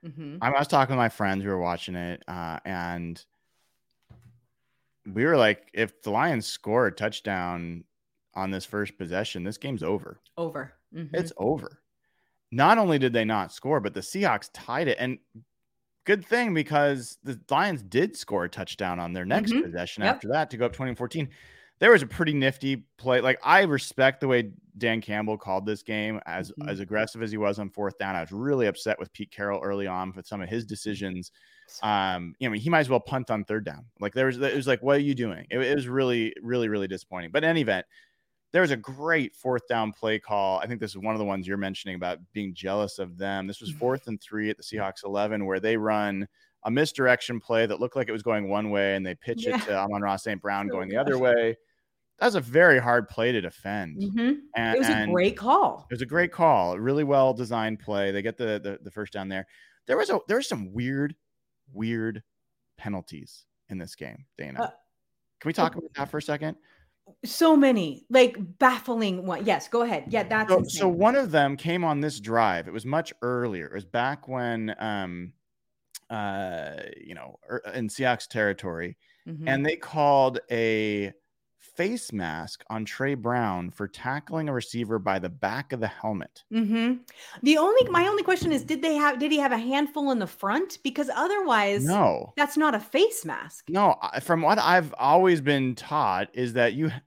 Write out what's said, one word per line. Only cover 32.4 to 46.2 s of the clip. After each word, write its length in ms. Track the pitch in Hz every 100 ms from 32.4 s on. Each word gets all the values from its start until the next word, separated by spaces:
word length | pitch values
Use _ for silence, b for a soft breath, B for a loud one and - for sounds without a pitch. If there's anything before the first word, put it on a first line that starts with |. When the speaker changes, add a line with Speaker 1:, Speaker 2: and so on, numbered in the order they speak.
| 127
Speaker 2:
know, 40 |
I 20 |
mean, 80 | 107
he 80 | 131
might 100 | 170
as 100 | 135
well 120 | 127
punt 280 | - 135 120
on 140 | 110
third 220 | 101 107 95
down. 180 | 73 - _
Like, 140 | 101
there 140 | 123 131
was, 100 | 123
it 180 | 139 135
was 120 | 131
like, 140 | 120
"What 120 | 123 143
are 40 |
you 160 | 143 131
doing?" 320 | 113 85 87
It, 100 | 123
it 160 | 127 143
was 140 | 123
really, 440 | 131 131 120 113 -
really, 280 | 117 123 113
really 180 | 104 98
disappointing. 440 | 92 - 92 85
But 120 | 113
in 60 | 160
any 120 | 165
event, 240 | 117 95 - b b b b _ _
there 80 | 170
was 100 | 180
a 60 | 127
great 580 | 107 131 151 165 127 -
fourth 320 | 127 127 -
down 240 | 117 110
play 260 | 104 113 107
call. 420 | - 104 95 95
I 80 | 104
think 120 | 120
this 120 | 107
is 60 | 92
one 160 | 107
of 60 | 110
the 60 | 104
ones 200 | 98 90
you're 120 | 101
mentioning 400 | 95 92 98 90
about 220 | 90 85 90
being 220 | 107 98
jealous 460 | 87 95 101 101 -
of 180 | 92 87
them. 300 | 98 98 95
This 120 | 104
was 120 | 117
Speaker 1:
Mm-hmm. 80 | 151
Speaker 2:
fourth 280 | 120 135 -
and 140 | 107
three 280 | - 107 107
at 60 | 104
the 80 |
Seahawks 400 | - 107 98 95
eleven, 420 | 101 101 104 107 98
where 140 | 95
they 160 | 107 113
run 500 | 107 107 104 98